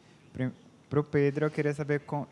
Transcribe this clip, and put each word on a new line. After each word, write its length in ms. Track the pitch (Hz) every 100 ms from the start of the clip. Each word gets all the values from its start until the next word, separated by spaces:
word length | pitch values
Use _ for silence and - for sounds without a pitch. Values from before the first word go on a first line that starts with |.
| - - -
Prim-, 220 | - 127 - - - -
pro 140 | 139
Pedro, 420 | 143 147 143 139 151
eu 60 |
queria 220 | 151 147
saber 260 | 147 143 147
com, 260 | - - -